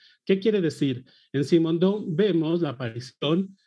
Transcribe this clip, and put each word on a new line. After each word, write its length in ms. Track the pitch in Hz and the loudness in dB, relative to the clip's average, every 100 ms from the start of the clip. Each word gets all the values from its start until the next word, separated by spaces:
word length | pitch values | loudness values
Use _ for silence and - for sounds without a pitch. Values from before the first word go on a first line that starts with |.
| _ _ - | _ _ 0
¿Qué 120 | 190 | 0
quiere 220 | 226 208 | 2 2
decir? 460 | 165 - 143 127 - _ _ | 0 0 -2 -2 -10 _ _
En 140 | 135 143 | -4 2
Simondon 680 | 170 165 170 185 208 - | 2 2 2 0 0 -2
vemos 480 | 156 208 170 156 170 | 0 2 2 0 0
la 100 | 156 | -2
aparición 840 | 127 123 113 - - 147 170 196 - | -4 -8 -8 -12 -6 0 0 -2 -10